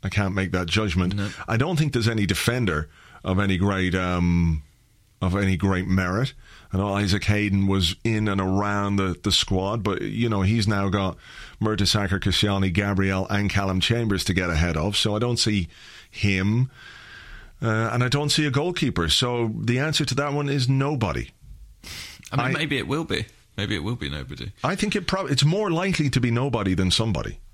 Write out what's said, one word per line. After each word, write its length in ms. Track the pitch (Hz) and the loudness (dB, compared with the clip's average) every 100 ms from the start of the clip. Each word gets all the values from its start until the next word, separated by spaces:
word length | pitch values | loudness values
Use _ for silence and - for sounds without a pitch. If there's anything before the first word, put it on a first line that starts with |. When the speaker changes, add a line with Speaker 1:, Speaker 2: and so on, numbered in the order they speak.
Speaker 1:
I 60 | 95 | -2
can't 240 | 92 98 | 0 0
make 180 | 98 95 | 0 0
that 140 | 92 87 | -2 0
judgment. 480 | 104 107 87 90 101 | 0 0 2 0 0
Speaker 2:
No. 140 | 101 - - | -4 -8 -2
Speaker 1:
I 100 | 113 | 0
don't 200 | 143 170 | 0 2
think 160 | 156 | 2
there's 140 | 127 113 | 2 0
any 180 | 110 98 | 2 0
defender 640 | 90 - 123 113 76 78 - - - | 2 0 2 0 0 -2 -10 -20 -10
of 160 | - 92 | -2 0
any 180 | 101 92 | 2 2
great, 360 | 98 95 92 92 | 2 2 0 0
um, 680 | 90 90 87 87 85 78 - _ _ _ _ _ | 0 2 4 4 4 2 -4 _ _ _ _ _
of 140 | 92 95 | -2 2
any 220 | 98 92 | 2 2
great 300 | 98 95 92 | 2 0 2
merit. 460 | 92 90 95 131 - - - - | 0 2 0 -2 -6 -20 -20 -6
I 60 | 95 | -2
know 160 | 101 | 0
Isaac 320 | 98 104 98 - | 0 0 0 2
Hayden 420 | 104 104 98 98 | 2 2 2 2
was 280 | 95 85 - 113 | 2 0 -2 -2
in 220 | 110 107 | 0 0
and 100 | 98 | 0
around 560 | 95 95 101 101 101 98 | 0 0 0 -2 0 0
the, 240 | 95 85 | -2 -2
the 100 | 104 | 0
squad, 520 | 95 - 95 95 113 | 0 0 0 0 -2
but, 180 | 101 95 | -2 -2
you 280 | 50 104 117 | -4 -2 0
know, 120 | 104 | 2
he's 240 | 95 113 107 | 2 2 2
now 200 | 104 98 | 0 0
got 300 | 101 95 87 - - - - | 0 -2 -4 -14 -18 -18 -4
Mertesacker, 580 | 110 107 101 107 98 98 | -2 0 2 2 0 0
Koscielny, 500 | 101 92 104 98 95 | 0 2 2 2 2
Gabriel, 560 | 85 101 98 95 95 95 | 0 0 2 2 0 -2
and 200 | 101 101 | 0 0
Callum 320 | 101 98 92 | 0 0 0
Chambers 420 | - 117 113 95 - | 0 0 0 0 0
to 80 | |
get 160 | 90 90 | 0 2
ahead 280 | 80 87 78 | 2 2 2
of, 180 | 82 101 | 0 0
so 200 | 110 104 | 0 0
I 40 | |
don't 180 | 120 120 | 0 2
see 300 | - 104 85 - - - - | 2 2 0 -6 -20 -20 -20
him. 640 | - 101 95 95 113 131 - - - - - - - - - | -2 0 2 2 2 0 -2 -20 -20 -20 -20 -18 -18 -20 -6
Uh, 280 | 113 110 113 | -2 0 0
and 100 | 120 | 0
I 60 | 123 | 0
don't 200 | 135 147 | 0 0
see 160 | - 151 | 2 2
a 60 | |
goalkeeper, 580 | 135 165 175 139 - 82 | 0 -2 0 -2 0 2
so 420 | - 127 123 117 110 | 2 2 0 0 -2
the 220 | 107 120 | 0 0
answer 260 | 151 151 139 | 0 0 -2
to 100 | 123 | -2
that 180 | 143 | -2
one 160 | 143 143 | -2 -2
is 180 | 143 127 | 0 2
nobody. 640 | 135 135 147 107 62 60 - - - - - - - - - - | 2 2 0 -2 -2 -6 -12 -20 -20 -20 -20 -16 -14 -14 -16 -6
Speaker 2:
I 60 | - | -2
mean, 80 | 123 | 0
Speaker 1:
I 40 | 147 | 0
Speaker 2:
maybe 180 | 151 139 | 0 -2
it 100 | - | -2
will 180 | 143 165 | -4 -2
be. 200 | - 110 - _ - | -4 -4 -10 _ -6
Maybe 180 | 101 101 | -2 -2
it 80 | |
will 120 | 82 120 | -2 -4
be 140 | 71 | -6
nobody. 420 | 73 64 71 - - | -6 -8 -10 -12 -6
Speaker 1:
I 140 | 131 - | -4 -2
think 200 | 208 202 | 0 0
it 100 | 175 | -2
prob-, 240 | 190 190 | -2 0
it's 140 | 135 139 | 2 2
more 260 | 185 214 | 2 0
likely 380 | 165 190 180 147 | 0 0 0 0
to 100 | 127 | 0
be 100 | 123 | 0
nobody 420 | 117 139 117 98 | 0 0 0 0
than 180 | 92 92 | 0 0
somebody. 480 | - 113 92 50 - - | 0 0 -2 -4 -10 -18